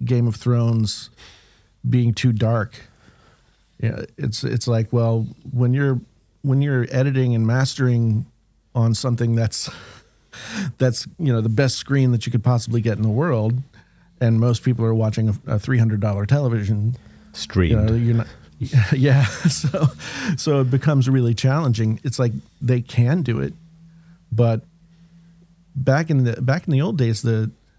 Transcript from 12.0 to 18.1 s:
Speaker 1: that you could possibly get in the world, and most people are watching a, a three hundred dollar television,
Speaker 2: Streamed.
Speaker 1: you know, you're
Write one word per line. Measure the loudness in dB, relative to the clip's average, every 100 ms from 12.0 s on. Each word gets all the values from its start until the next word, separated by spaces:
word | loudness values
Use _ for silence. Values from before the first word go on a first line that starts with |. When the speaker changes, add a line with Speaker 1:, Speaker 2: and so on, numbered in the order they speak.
| 2
Speaker 1:
that | 2 -2
you |
could | -2
possibly | 0 0 0 -2
get | -2 0
in |
the | 0
world, | 0 0 0 0 -2 -6 -16 _ _ _ -2
and | 0 4
most | 2 2
people | 0 0 0
are |
watching | 2 0 0 0
a, | -2 -2 -2
a |
three | 0 2
hundred | 2 2
dollar | 0 -2 0
television, | 2 2 0 0 0 -2 -4 -10 -20 -20
Speaker 2:
Streamed. | -14 -4 0 2
Speaker 1:
you | 4
know, | 2 2
you're | 2